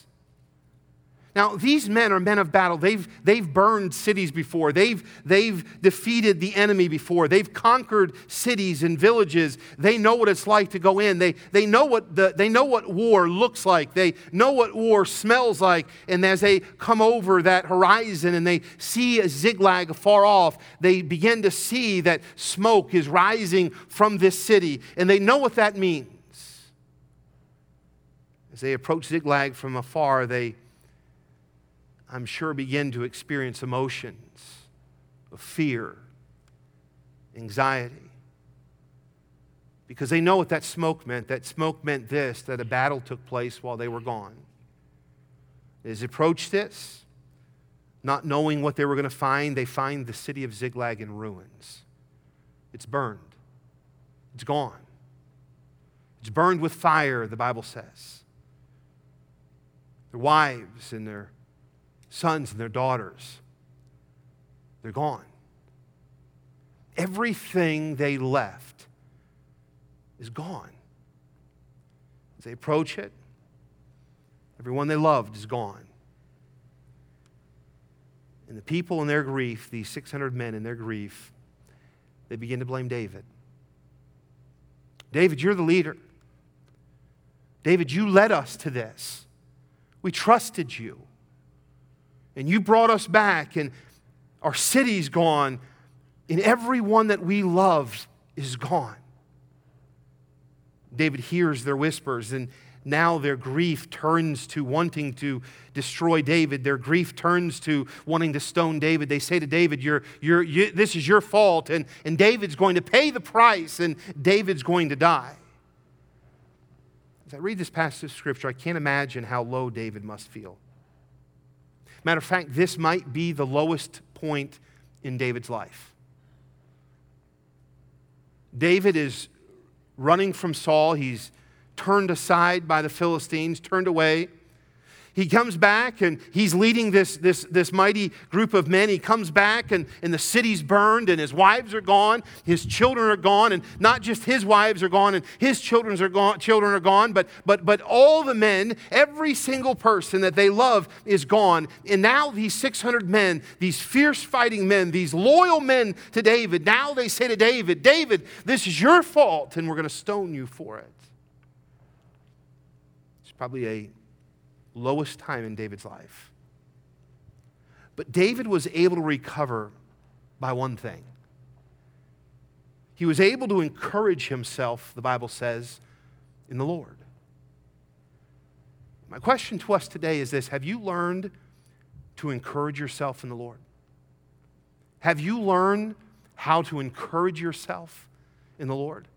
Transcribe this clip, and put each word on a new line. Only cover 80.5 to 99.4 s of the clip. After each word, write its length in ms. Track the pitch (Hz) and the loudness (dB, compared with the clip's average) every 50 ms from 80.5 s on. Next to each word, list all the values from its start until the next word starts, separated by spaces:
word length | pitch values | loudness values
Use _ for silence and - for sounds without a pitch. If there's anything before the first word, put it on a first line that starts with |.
| 110 | -10
in 80 | 107 | -10
their 140 | 110 113 120 | -10 -12 -12
grief, 560 | 113 113 113 110 107 104 101 - - - - _ _ _ _ _ _ _ _ _ _ _ _ _ _ _ _ _ _ _ - | -12 -10 -10 -10 -10 -12 -14 -16 -20 -20 -20 _ _ _ _ _ _ _ _ _ _ _ _ _ _ _ _ _ _ _ -16
they 60 | 117 | -16
begin 240 | 113 120 117 127 123 | -14 -12 -10 -10 -10
to 60 | 127 | -8
blame 220 | 123 127 131 127 | -8 -8 -8 -8
David. 360 | 123 123 120 113 95 92 95 - _ _ _ _ _ _ _ _ _ _ _ _ _ _ _ _ _ _ _ _ _ _ _ _ _ _ _ _ _ _ _ _ _ _ _ _ _ | -8 -8 -8 -10 -10 -14 -18 -20 _ _ _ _ _ _ _ _ _ _ _ _ _ _ _ _ _ _ _ _ _ _ _ _ _ _ _ _ _ _ _ _ _ _ _ _ _
"David, 300 | - 151 175 185 156 127 | -2 2 2 2 0 0
you're 140 | 143 196 208 | -2 -2 -2
the 80 | 180 165 | 0 0
leader. 340 | 160 175 185 156 156 - - _ _ _ _ _ _ _ _ _ _ _ _ _ _ _ _ _ _ _ _ _ _ _ _ _ _ _ _ _ _ _ _ - | 0 2 0 0 -2 -6 -16 _ _ _ _ _ _ _ _ _ _ _ _ _ _ _ _ _ _ _ _ _ _ _ _ _ _ _ _ _ _ _ _ 0
David, 280 | 151 175 180 170 127 | 2 2 2 0 -2
you 160 | 135 185 220 | -4 -4 0
led 240 | 202 185 196 208 226 | 4 6 6 6 6
us 240 | 202 151 135 123 - | 2 0 -2 -6 -12
to 120 | - - 151 | -12 -10 -8
this. 560 | 127 123 113 110 - - - - - - - _ _ _ _ _ _ _ _ _ _ _ _ _ _ _ - | -8 -8 -10 -10 -14 -16 -16 -16 -16 -18 -20 _ _ _ _ _ _ _ _ _ _ _ _ _ _ _ -8
We 80 | 185 | -8
trusted 640 | - - - 208 233 240 233 - - - 160 123 - | -6 -2 2 4 4 4 2 -4 -10 -10 -10 -10 -10
you. 220 | - 113 107 - - - _ _ _ _ _ _ _ _ _ _ _ _ _ _ _ _ _ _ _ _ _ _ _ _ _ - | -14 -14 -16 -18 -20 -20 _ _ _ _ _ _ _ _ _ _ _ _ _ _ _ _ _ _ _ _ _ _ _ _ _ -14
And 140 | 139 135 151 | -8 -2 0
you 100 | 185 220 | 0 0
brought 300 | 185 202 220 226 233 226 | 2 4 4 6 6 4
us 160 | 226 202 - | 2 0 0
back, 500 | - 175 214 214 202 180 160 143 - - | 2 2 4 4 4 0 0 -2 -4 -4
and 140 | 165 147 135 127 - - _ _ _ _ _ _ _ _ _ _ _ | -6 -4 -6 -8 -16 -20 _ _ _ _ _ _ _ _ _ _ _
our 140 | - 156 139 | -6 -6 -4
city's 520 | - - - - 262 269 247 214 190 156 | -2 -2 2 2 2 2 2 0 -2 -2
gone, 520 | 139 123 170 170 165 156 147 143 135 127 120 - - _ _ _ _ _ _ _ _ _ _ _ | -2 0 2 2 4 4 2 0 -2 -4 -8 -14 -20 _ _ _ _ _ _ _ _ _ _ _
and 120 | - 165 175 | -4 -2 0
everyone 680 | 196 220 240 240 226 240 262 247 214 202 214 220 220 | 2 2 2 2 0 -2 -2 -2 0 2 2 4 4
that 160 | 214 208 180 175 | 2 0 -2 -2
we 200 | 170 202 208 196 | -2 -2 0 0
loved 640 | 180 170 185 190 190 170 151 139 117 - - - - _ _ _ _ - | 0 2 4 4 4 4 2 0 -4 -10 -16 -18 -20 _ _ _ _ -14
is 200 | - 139 131 127 | -12 -12 -10 -10
gone." 400 | 120 - 135 180 165 131 113 - - _ _ _ _ _ _ _ _ | -10 -6 -4 -4 -4 -4 -6 -12 -20 _ _ _ _ _ _ _ _